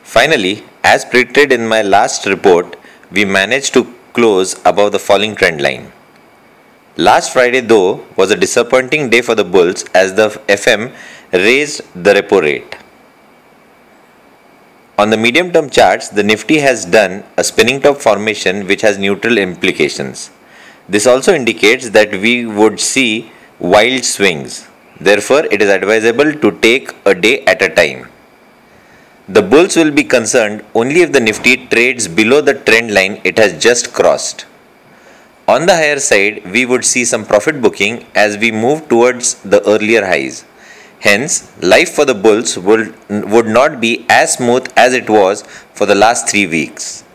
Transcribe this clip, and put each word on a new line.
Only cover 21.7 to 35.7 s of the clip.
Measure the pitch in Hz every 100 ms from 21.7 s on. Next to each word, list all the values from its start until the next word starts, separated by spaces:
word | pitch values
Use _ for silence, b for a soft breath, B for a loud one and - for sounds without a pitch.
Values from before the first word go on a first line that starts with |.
| 127 123
that | 104 104
we | 98 110 123 117
would | 104 110 98
see | - 135 120 110 117 B B _
wild | 87 104 117 131
swings. | 131 - 98 78 64 - - _ _ -
Therefore, | 85 101 - 135 165
it | -
is | 104
advisable | 95 95 110 110 120 151
to | 147 110 87
take | 113 127 - - 101
a | 92
day | 107 139 -
at | 92
a | 95
time. | 92 80 64 62 _ _ _ _ _ _ b b b b b -
The | 98
bulls | 92 139 180 165
will | 156
be | 147
concerned | 139 123 110 131 104 107 - 110
only | 120 156
if | 165
the | 139
Nifty | 113 101 120 127 -
trades | 113 123 123 92
below | 82 110 143
the | 139 135
trend | - 113 117
line | 101 95 104
it | 90 90
has | 104 80
just | 110 120 -
crossed. | - 87 73 - - - _ _ _ _ b b b b _ -
On | 120
the | 170